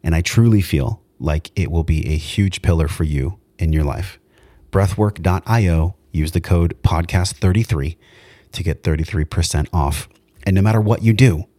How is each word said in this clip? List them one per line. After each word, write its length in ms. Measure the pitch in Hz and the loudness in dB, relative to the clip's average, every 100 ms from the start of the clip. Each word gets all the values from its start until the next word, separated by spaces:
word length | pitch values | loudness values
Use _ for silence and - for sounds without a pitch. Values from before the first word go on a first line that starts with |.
And 100 | 82 | 0
I 80 | 82 | 0
truly 400 | 87 - 117 107 | 0 4 4 4
feel 400 | 90 76 62 - _ _ | 2 -2 -2 -6 _ _
like 320 | 78 78 - - | -4 -4 -4 -6
it 160 | 87 | -2
will 120 | 82 | -2
be 220 | 78 78 60 | 0 -2 -2
a 100 | 78 | -4
huge 440 | - - 98 - | -4 -2 -2 0
pillar 260 | - 82 78 | 0 2 0
for 160 | - | -2
you 360 | 82 73 65 - _ _ | -2 -2 -4 -8 _ _
in 160 | 80 | 0
your 100 | 78 | 0
life. 360 | 73 64 92 - _ _ _ _ _ | 0 -4 -10 -12 _ _ _ _ _
Breathwork 500 | 95 98 - 107 104 | 0 0 0 -2 0
dot 200 | 87 92 - | -2 -2 0
I 220 | 117 95 | 2 2
O, 260 | 82 82 - _ | 2 0 -4 _
use 200 | 80 78 | -4 -2
the 80 | 87 | -2
code 340 | - 87 85 - | 0 2 2 0
podcast 520 | - 82 85 95 92 - | -2 -2 0 0 -2 -2
thirty-three 600 | 95 95 113 76 71 85 _ - - - _ | 0 0 0 -2 -4 -8 _ -20 -20 -20 _
to 120 | - | -6
get 200 | 85 73 | -4 -4
thirty-three 420 | - 78 80 92 76 | -2 -2 -2 -4 -4
percent 440 | - 85 - 73 | -2 -2 -2 -2
off. 340 | 85 69 - - _ _ _ | -2 -2 -4 -8 _ _ _
And 120 | - 95 | 0 2
no 60 | |
matter 200 | 104 110 | 2 2
what 200 | 107 107 | 2 2
you 120 | 113 | 2
do 320 | 104 127 80 - | 4 4 4 -6